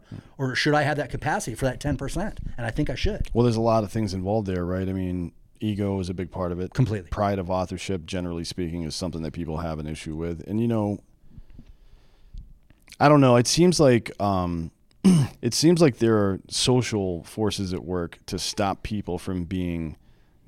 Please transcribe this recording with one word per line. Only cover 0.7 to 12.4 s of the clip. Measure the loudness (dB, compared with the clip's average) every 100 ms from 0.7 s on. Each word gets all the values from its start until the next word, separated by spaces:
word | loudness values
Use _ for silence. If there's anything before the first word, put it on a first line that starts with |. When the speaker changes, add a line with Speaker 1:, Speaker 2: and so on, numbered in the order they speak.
Speaker 2:
I | 4
have | 2 -2
that | -4
capacity | -6 -4 -2 -4 -2
for | -2
that | -2
ten | -4 -2
percent? | -4 -4 -4 -6 -8 -6
And | -4
I |
think | -2 -2
I | 0
should. | -2 0 -2
Speaker 1:
Well, | 2
there's | 4 4
a |
lot | 2 2
of | 2
things | -2 -2 -2
involved | -2 -2 0
there, | -2 -2
right? | -2 -2
I |
mean, | -2 -2 -4 -6 -10 -20 _
ego | -4 -2 -2 -2
is | -2
a |
big | -4 -6
part | -6 -4
of | -4
it. | -4
Speaker 2:
Completely. | 0 0 0 -6
Speaker 1:
Pride | -2 0 0
of | -2
authorship, | -2 -2 -6 -6 -6 -4
generally | -6 -4 -6 -8
speaking, | -6 -6 -4
is | -6 -6
something | -6 -6
that | -6
people | -6 -6 -6
have | -6 -6
an | -8
issue | -8 -8 -6
with. | -6 -6 -6
And, | -2
you | 0
know, | 0 0 -4 -10 _ -20 -20 -20 -20 -20 -20 -20 -20 -20 _ -18 -16